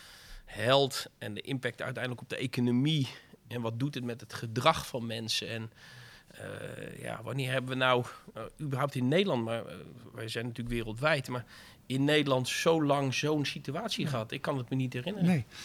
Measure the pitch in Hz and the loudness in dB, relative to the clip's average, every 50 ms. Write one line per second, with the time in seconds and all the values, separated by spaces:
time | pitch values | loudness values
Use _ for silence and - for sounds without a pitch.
0 | - - - - - - - - - - - 104 110 120 135 139 139 127 - - | -20 -20 -20 -20 -18 -18 -18 -18 -16 -14 -8 -2 4 6 6 6 6 4 2 -4
1 | - - - _ 117 110 104 - - - 139 131 - 117 117 - - - 127 110 | -8 -8 -10 _ -8 -8 -8 -8 -6 -4 -4 -2 -2 -4 -4 -2 -4 -4 -4 -4
2 | 123 127 123 - - - - - 135 127 - 123 120 120 120 123 139 156 160 147 | -4 -6 -6 -8 -8 -8 -6 -4 -4 -2 0 2 2 4 4 4 4 4 4 2
3 | 127 - - - - - - _ _ - 117 123 117 113 113 113 131 147 139 131 | 0 -2 -4 -12 -18 -20 -20 _ _ -8 -8 -4 -4 -4 -2 -2 -4 -4 -4 -4
4 | 127 120 117 117 - - - - 123 113 110 123 120 160 160 - - - - 123 | -6 -6 -6 -8 -12 -12 -8 -8 -6 -4 -4 4 4 4 4 4 -2 -6 -6 -6
5 | 117 117 113 117 113 107 - - - 110 113 113 110 110 - - - - - - | -6 -4 -6 -6 -4 -2 -2 -2 -2 -4 -4 -6 -6 -8 -12 -18 -20 -20 -20 -20
6 | - - - - _ _ - - 104 98 101 104 107 - - - - - - - | -20 -20 -20 -20 _ _ -16 -12 -10 -10 -8 -8 -8 -10 -10 -10 -12 -12 -12 -10
7 | - - 110 110 113 110 123 139 131 127 131 131 127 127 131 131 131 127 127 123 | -8 -8 -8 -6 -8 -6 -4 -2 -2 0 0 0 0 -2 0 2 4 6 6 4
8 | 120 - - - - - - 110 110 - - - 156 139 135 123 143 139 - 131 | 4 -2 -8 -14 -18 -14 -12 -12 -12 -12 -10 -8 -6 -4 0 0 0 0 0 0
9 | 123 127 151 185 202 202 139 120 113 113 117 113 90 - 80 95 - - - 120 | 2 4 4 4 4 4 2 0 0 -2 -2 -4 -6 -8 -12 -14 -14 -16 -16 -18
10 | 117 - - 117 113 110 - 120 117 123 113 - 117 120 120 117 110 107 107 117 | -18 -14 -10 -10 -8 -6 -4 -4 -4 -4 -6 -6 -4 -2 -2 -2 -2 -4 -4 0
11 | 143 156 165 139 127 - 123 123 117 - - - - - - - - - 127 135 | 2 2 2 2 0 -4 -6 -6 -6 -10 -16 -20 -20 -20 -20 -20 -8 -2 0 2
12 | 139 143 151 151 147 143 131 131 123 - - - - 165 165 160 151 143 139 143 | 4 6 6 6 6 6 4 4 2 0 -2 2 4 6 6 6 6 4 4 4
13 | 139 135 123 - 147 151 156 151 139 - - 147 - - 135 180 240 214 - - | 4 2 0 2 2 2 2 2 2 0 -2 -4 -6 -6 -6 -4 -4 -4 -2 -2
14 | 190 156 135 117 110 - 135 135 - 160 147 131 120 - 135 131 131 123 - 123 | 0 0 0 -2 -2 -4 -6 -4 -2 -2 -2 -2 -2 0 0 0 0 0 -2 -4
15 | 123 175 214 202 175 175 180 139 113 - - - | -4 -4 0 4 4 6 6 4 2 -2 -10 -16